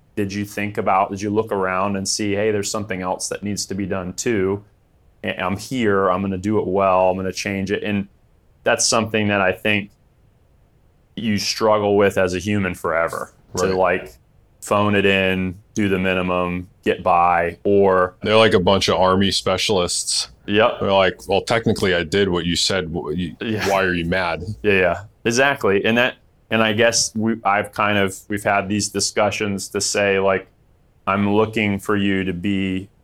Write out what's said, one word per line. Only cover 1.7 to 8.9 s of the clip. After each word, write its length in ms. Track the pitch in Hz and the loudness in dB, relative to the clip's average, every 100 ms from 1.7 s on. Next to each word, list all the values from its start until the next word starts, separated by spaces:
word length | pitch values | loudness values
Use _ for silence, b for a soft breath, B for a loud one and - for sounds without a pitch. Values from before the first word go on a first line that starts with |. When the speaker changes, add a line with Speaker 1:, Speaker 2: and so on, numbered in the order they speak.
| 92 101 98 | -2 -2 -2
Speaker 1:
and 120 | 95 | -4
see, 240 | - 107 | -4 -2
hey, 160 | 98 110 | 0 0
there's 200 | 104 98 | 0 -2
something 320 | 110 104 92 | -6 -6 -6
else 260 | 92 95 - | -6 -6 -6
that 140 | - | -8
needs 220 | 101 98 - | -6 -6 -6
to 80 | |
be 120 | 98 95 | -6 -4
done 260 | 98 90 | -6 -6
too? 520 | - 123 107 95 101 - _ _ _ _ _ | -6 -2 0 0 -2 -8 _ _ _ _ _
And 180 | 101 - | -8 -4
I'm 160 | 92 95 | -4 -4
here, 520 | - 131 107 98 98 | -6 -2 0 2 2
I'm 140 | 90 | 0
gonna 160 | 98 95 | -2 -4
do 200 | 101 104 | -2 -2
it 80 | 90 | 0
well, 440 | 95 98 92 92 | 2 2 4 2
I'm 60 | 92 | 0
gonna 160 | 92 | -4
change 380 | 90 101 98 95 | -6 -6 -4 -4
it." 100 | 101 | -4
And 260 | 104 101 98 _ _ _ _ _ | -4 -4 -6 _ _ _ _ _
that's 200 | 120 117 | -2 0
something 420 | - | 2